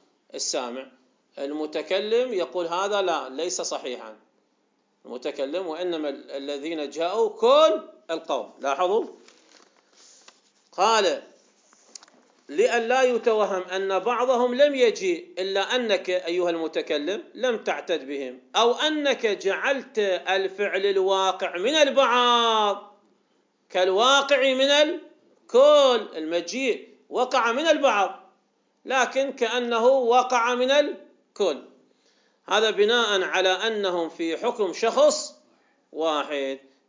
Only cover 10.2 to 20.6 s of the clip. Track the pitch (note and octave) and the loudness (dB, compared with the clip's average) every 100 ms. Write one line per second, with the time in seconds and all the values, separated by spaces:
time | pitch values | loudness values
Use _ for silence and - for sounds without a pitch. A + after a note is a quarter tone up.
10.2 | - _ _ _ _ - G#3 A3 F#3 C#3 | -20 _ _ _ _ 0 2 4 2 -2
11.2 | - _ _ _ _ _ _ - - _ | -8 _ _ _ _ _ _ -20 -20 _
12.2 | _ _ - D3+ A3+ A#3 A3+ C4 B3+ A#3 | _ _ -8 0 2 2 0 2 2 2
13.2 | A#3 G#3+ G3 F#3 F#3 F#3+ F#3+ F#3+ G3 A#3 | 0 0 0 -4 -6 -6 -2 -2 -2 -2
14.2 | B3+ A#3+ B3 B3 D4 C4+ A#3+ G3+ F#3 E3 | 0 0 0 2 2 4 2 2 -4 -4
15.2 | - F3 F#3+ G3 F#3+ B3+ A#3 F#3 F#3 F3+ | -6 -8 -4 -2 -2 -2 0 -2 -2 -4
16.2 | E3+ F3+ F3 E3 D#3+ E3+ D3 D3+ D3+ G#3+ | -2 -2 -2 -2 -4 -6 -4 -4 -2 -6
17.2 | - - B3+ G#3+ F#3+ D3 - D#3+ C3+ C#3+ | -10 -6 -4 -2 -4 -6 -4 -6 -6 -8
18.2 | C3 B2+ _ G3 A#3 - D4+ D4+ C#4+ A#3+ | -8 -12 _ 0 2 2 -2 0 0 0
19.2 | A3 G3 F#3+ E3+ A#3 C#4 - G#3+ G3+ F3 | -2 -2 -2 -2 -2 -4 -4 -4 -2 -2
20.2 | F3+ G3 F#3+ - | -2 -2 -2 -4